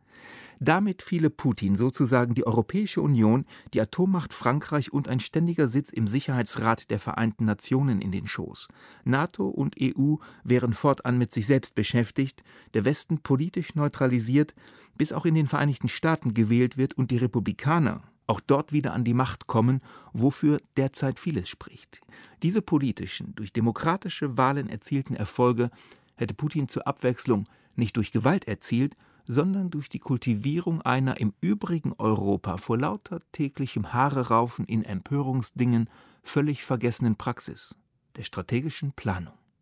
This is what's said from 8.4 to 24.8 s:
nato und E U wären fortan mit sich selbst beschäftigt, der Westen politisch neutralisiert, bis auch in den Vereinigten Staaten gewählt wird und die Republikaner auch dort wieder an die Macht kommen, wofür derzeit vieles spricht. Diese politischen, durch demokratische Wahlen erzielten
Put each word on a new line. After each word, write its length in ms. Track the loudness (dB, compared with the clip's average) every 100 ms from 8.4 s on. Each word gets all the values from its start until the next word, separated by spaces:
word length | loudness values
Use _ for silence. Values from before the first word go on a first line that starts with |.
| -10 -12 -20 -20 -20 -8
nato 440 | 0 0 0 -2 -4
und 300 | -2 -4 -2
E 140 | -2 2
U 220 | 2 0 -4 -14
wären 300 | 0 2 2
fortan 460 | 0 0 0 0 0
mit 120 | 0
sich 140 | -2 2
selbst 300 | 2 2 -2
beschäftigt, 680 | 0 2 0 0 -4 -6 -20 -20 -6
der 120 | 0 0
Westen 340 | 0 -2 -4
politisch 560 | 0 0 2 -4 -4 -2
neutralisiert, 800 | -2 0 0 2 2 2 2 -2 -20 -20 -16 -2
bis 160 | -2
auch 140 | 0 2
in 80 | 2
den 100 | 2
Vereinigten 440 | 2 0 0 -4
Staaten 440 | 0 0 0 0
gewählt 420 | 2 4 4 4 2
wird 200 | -2 0
und 160 | -2
die 60 | 0
Republikaner 840 | 2 0 -2 -2 0 2 2 -2 -10 _ -4
auch 140 | -2
dort 340 | 2 2 4
wieder 200 | 0 0
an 100 | 0
die 100 | 0
Macht 320 | 2 0 -4 0
kommen, 360 | 2 4 2 -2 -16 -12
wofür 480 | 0 0 2 2 2 0 -2
derzeit 440 | -2 -2 -4 -4
vieles 300 | -4 -4 -4
spricht. 520 | -10 -16 -20 -20 -20 -20 -20 -20 _
Diese 220 | 0 0
politischen, 720 | 2 2 2 -2 -8 -10 -12 -12
durch 180 | -6
demokratische 840 | 0 0 0 -2 -2 -4 -6 -4 2
Wahlen 300 | 2 2 -4
erzielten 440 | -10